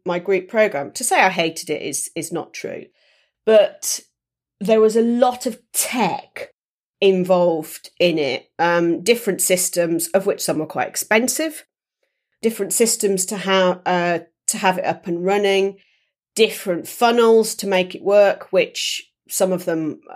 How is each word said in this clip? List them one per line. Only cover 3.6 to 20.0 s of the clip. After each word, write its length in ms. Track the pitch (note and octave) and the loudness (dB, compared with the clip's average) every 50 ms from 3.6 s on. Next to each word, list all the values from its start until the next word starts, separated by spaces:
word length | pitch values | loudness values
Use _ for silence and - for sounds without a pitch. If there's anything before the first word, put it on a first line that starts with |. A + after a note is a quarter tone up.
| G3 - - - - - - - - _ _ _ _ _ _ _ _ _ _ _ | 6 4 0 -8 -8 -8 -8 -8 -10 _ _ _ _ _ _ _ _ _ _ _
there 220 | G3 F#3+ A3 A3 | 0 2 4 4
was 140 | A3 A3 G#3 | 4 4 4
a 60 | A3+ | 2
lot 440 | A3+ A#3 A#3+ A#3+ C4 B3+ B3 B3 - | 2 2 2 2 2 0 0 -2 -8
of 160 | B3+ - - _ _ - | -8 -8 -10 _ _ -6
tech 800 | - - - - B3+ G#3+ F3 - - - _ _ - - - _ _ _ _ _ _ _ _ _ _ | -4 -4 -4 -2 -2 -2 -2 -2 -6 -10 _ _ -16 -16 -16 _ _ _ _ _ _ _ _ _ _
involved 920 | G3 G3 F#3+ F#3 F3+ F3+ F#3 F3 F3 F3 E3 D#3 D#3+ - - - - - _ _ | 2 4 4 4 2 2 2 4 4 2 2 0 -4 -8 -14 -18 -18 -20 _ _
in 180 | F3 F3 D#3+ D#3+ | 0 0 2 0
it, 340 | D3 C3+ A#2+ - - _ _ - | -2 -2 -4 -6 -8 _ _ -2
um, 460 | D#3+ F3 F3 E3+ E3+ E3+ E3+ - F3 | 0 2 2 2 2 2 0 0 2
different 380 | G3+ A#3 A3+ - G#3 F3+ F3+ | 2 0 2 2 -4 -4 -2
systems, 680 | - - F#3 F3+ - - - F3 E3+ E3 E3+ E3 - - | 0 0 0 0 0 -2 -2 -2 -2 0 -2 -2 -4 0
of 160 | - G3 F#3 | -2 0 0
which 160 | G3 - - | 0 -4 -4
some 160 | - - E3 D3+ | -4 -4 -4 -4
were 60 | D#3 | -4
quite 220 | D3+ - C#3 - - | -6 -6 -6 -6 -6
expensive, 800 | - - - - G#3 A3+ A#3+ B3 - - D#4 D#4+ D#4 - - _ _ _ _ _ _ _ _ _ _ _ _ _ _ _ | -6 -8 -4 0 0 2 2 0 -2 -4 -4 -6 -6 -10 -18 _ _ _ _ _ _ _ _ _ _ _ _ _ _ _
different 320 | - A3+ A3+ - G3 E3 - | -4 -4 -2 -2 -4 -4 0
systems 520 | - A#3 A3 - - - G3+ G3 F#3 F#3 - | 0 2 2 0 0 0 0 0 0 -2 -4
to 100 | A3 F#3+ | -6 -6
ha-, 440 | F3 F#3+ F#3+ F#3+ F#3 F3+ F3+ F3+ - | -2 0 2 4 4 2 2 0 -2
uh, 340 | F3 F3+ F3 F3 F3 F3 E3+ E3+ - _ _ _ - | -2 0 0 0 0 -2 -2 -4 -10 _ _ _ -6
to 100 | - G3+ | -6 0
have 200 | G3+ F#3+ F#3 F3+ | 0 0 0 0
it 80 | - | -2
up 220 | C3 E3+ - - F#3 | -4 -4 -4 -6 -6
and 180 | E3+ E3+ F3+ | -6 -4 -2
running, 520 | F#3+ G3+ G3+ G3+ G3 G3 G3 G3 G3 G3 - _ _ _ _ _ _ _ _ _ _ _ | 0 0 2 2 2 2 2 0 -2 -4 -8 _ _ _ _ _ _ _ _ _ _ _
different 520 | - A3 G#3 - - - G#3 F3 E3 - - | 0 2 2 0 -4 -6 -6 -6 -6 -6 -10
funnels 680 | - - B3 A#3 A#3+ A#3+ A#3 A3+ A3+ A3 G#3+ A3 - | -4 0 0 2 4 4 4 6 6 4 4 2 -4
to 120 | - - G3 | -6 -4 0
make 280 | G3 F#3 F3+ F#3 - | 0 0 0 -2 -6
it 80 | - - | -6 -2
work, 480 | F#3+ G3+ G#3 G3+ G3 - - - - | 2 4 6 6 4 2 0 -6 -2
which 580 | - F#3 - - - - - - - - - _ _ _ _ _ | 0 0 0 0 -2 -6 -6 -6 -6 -8 -12 _ _ _ _ _
some 240 | - - F#3+ F#3 | -2 -2 0 0
of 140 | F#3 F3+ F3+ | 0 -2 -2
them, 360 | F#3 E3 D#3+ D#3+ D3+ - - | -4 -4 -2 -4 -4 -6 -8